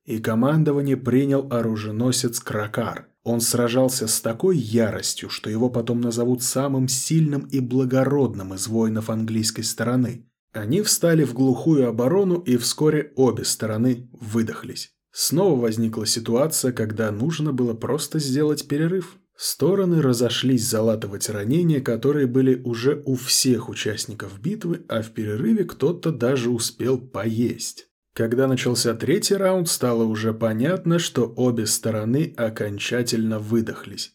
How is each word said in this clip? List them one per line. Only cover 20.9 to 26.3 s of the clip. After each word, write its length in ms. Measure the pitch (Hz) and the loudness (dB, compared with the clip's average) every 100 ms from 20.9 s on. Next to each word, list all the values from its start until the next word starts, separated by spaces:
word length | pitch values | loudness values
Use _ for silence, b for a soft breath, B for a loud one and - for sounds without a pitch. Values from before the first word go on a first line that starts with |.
| 110 104 98 - | 0 -4 -6 -6
ранения, 520 | 104 104 160 170 147 | -4 0 2 2 2
которые 460 | 131 113 135 147 131 | 0 0 0 2 2
были 340 | 127 131 127 | 4 4 2
уже 380 | 123 113 127 151 | 0 0 0 0
у 100 | 135 | -2
всех 540 | 123 - - 131 113 - | -4 0 2 4 2 0
участников 720 | 98 110 101 - 104 98 98 | -6 -4 -4 -8 -10 -12 -8
битвы, 420 | 135 220 170 170 - | -6 -4 -4 -6 -4
а 120 | 117 | -6
в 80 | 110 | -4
перерыве 540 | - 107 107 202 220 | -6 -4 -2 2 2
кто-то 460 | 180 - 143 170 165 | 0 0 -2 0 -2
даже 400 | 127 117 | 0 0